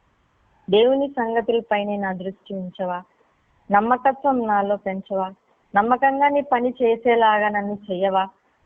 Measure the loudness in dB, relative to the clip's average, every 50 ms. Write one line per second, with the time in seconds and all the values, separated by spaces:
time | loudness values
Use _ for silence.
0 | _ _ _ _ _ _ _ _ _ _ _ _ _ 0 2 4 4 4 2 0
1 | -2 -4 -4 -6 -4 -2 -2 -2 0 0 -2 -2 -2 _ -4 -2 -2 -4 -6 -4
2 | -4 -6 -6 -6 -8 -10 -12 _ _ -12 -10 -10 -10 -10 -10 -8 -6 -6 -6 -8
3 | -10 _ _ _ _ _ _ _ _ _ _ _ _ 0 2 2 4 2 0 2
4 | 2 0 0 0 -2 0 0 0 0 0 0 0 0 0 -2 -4 _ -8 -8 -8
5 | -8 _ -4 -4 -4 -6 -8 _ _ _ _ _ _ _ 0 0 2 2 0 2
6 | 2 0 2 2 2 2 2 0 0 0 0 0 0 -2 -2 0 0 0 0 2
7 | 2 2 4 4 4 4 4 4 2 0 0 -2 -4 -4 -8 -8 -8 -8 -4 -2
8 | 0 0 2 0 -2 -2 _ _ _ _ _ _ _